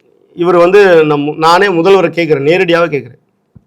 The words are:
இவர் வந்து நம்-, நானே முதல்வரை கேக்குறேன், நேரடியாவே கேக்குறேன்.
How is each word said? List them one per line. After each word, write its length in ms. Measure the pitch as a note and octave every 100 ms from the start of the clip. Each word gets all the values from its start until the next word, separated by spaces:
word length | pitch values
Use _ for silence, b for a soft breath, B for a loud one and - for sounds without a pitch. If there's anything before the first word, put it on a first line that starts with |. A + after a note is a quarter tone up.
| _ _ _ -
இவர் 200 | F3 F3
வந்து 300 | F3 G3+ F#3+
நம்-, 500 | E3 D3+ D3 D3 D3+
நானே 320 | D#3+ F3 G3+
முதல்வரை 420 | E3 F3+ G3 E3+
கேக்குறேன், 380 | E3 D#3+ C#3+ C#3+
நேரடியாவே 380 | F#3 F3 E3+ E3+
கேக்குறேன். 340 | C#3+ A#2 - _ _ _ _